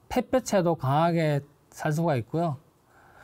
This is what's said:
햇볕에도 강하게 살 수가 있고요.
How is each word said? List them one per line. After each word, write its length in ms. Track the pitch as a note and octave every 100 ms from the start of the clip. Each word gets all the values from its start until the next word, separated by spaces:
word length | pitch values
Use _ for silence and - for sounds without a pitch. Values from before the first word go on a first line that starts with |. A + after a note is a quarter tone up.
| - B3
햇볕에도 600 | A#3+ C4 - G3+ E3+ E3
강하게 680 | C3 D3 E3+ E3+ D#3 C#3+ D3 _ _
살 220 | - D#3
수가 240 | D3+ E3+ C3
있고요. 400 | - D#3 E3+ C3 - _ _ _ - -